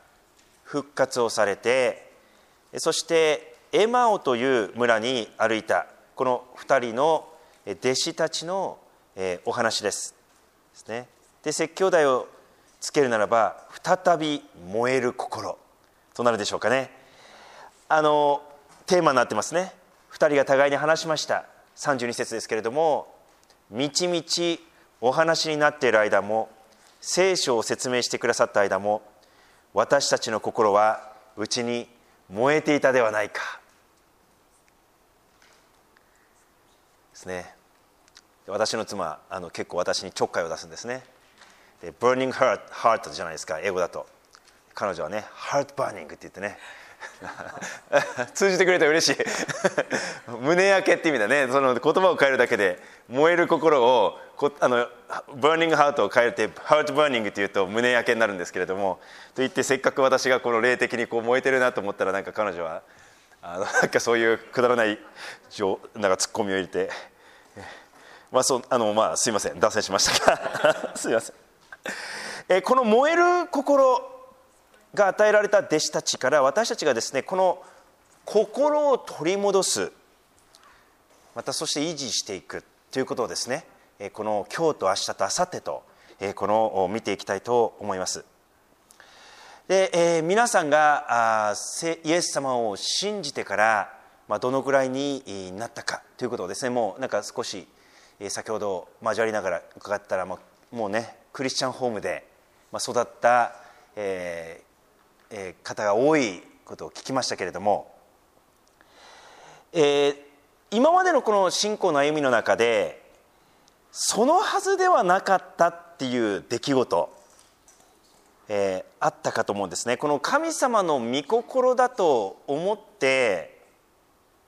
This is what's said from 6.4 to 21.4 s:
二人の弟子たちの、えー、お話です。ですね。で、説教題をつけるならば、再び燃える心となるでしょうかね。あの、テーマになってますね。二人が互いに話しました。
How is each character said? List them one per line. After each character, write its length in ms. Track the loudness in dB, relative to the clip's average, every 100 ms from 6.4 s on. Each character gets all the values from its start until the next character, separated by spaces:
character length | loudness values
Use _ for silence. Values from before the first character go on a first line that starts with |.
| -6 -18
二 240 | 0 0
人 160 | 2 0
の 320 | 0 0 -4 -20 -20 _ -12
弟 260 | -4 -2
子 220 | -2 -4 -4
た 140 | -4
ち 160 | -4 -6
の、 340 | -6 -6 -10 _ _ _ -8
え 260 | -6 -4 -4
ー、 40 |
お 20 |
話 320 | -2 -2 0
で 80 | -4
す。 240 | -4 -10 -16 _ _ _ _ _
で 80 | -20
す 80 | -12
ね。 200 | -12 -12 _ _ _
で、 80 | -8
説 240 | -4 -4 0
教 160 | 2
題 160 | 4 4
を 220 | 2 -2 -14 _ _ _ _
つ 140 | -4
け 80 | 0
る 80 | 2
な 80 | 2
ら 100 | 2
ば、 400 | 2 2 -2 -16 -10
再 340 | -2 2 2 2
び 260 | 0 -6 -8 -18 -8
燃 240 | -2 0 2
え 60 |
る 120 | 0
心 460 | -4 -8 -8 -8 -10 _ _ _ _ _
と 100 | -2
な 80 | 0
る 60 | 0
で 80 | -2
し 80 |
ょ 40 | -2
う 20 |
か 80 | 0
ね。 200 | 0 -2 -12 -20 -20 -20 -20 -20 -20 -20 _ 0
あ 120 | 2
の、 400 | 4 4 2 0 -6 -20 _ -18 0
テ 140 | 2
ー 20 |
マ 80 | 4
に 60 | 4
な 80 | 2
っ 20 |
て 80 | 0
ま 80 |
す 100 | -2
ね。 200 | -4 -4 -10 _ _ _
二 220 | 0 2
人 80 | 4
が 80 | 4
互 240 | 4 4
い 20 |
に 60 | 2
話 240 | 0 0
し 60 | 0
ま 100 | -4
し 80 | -2
た。 200 | -4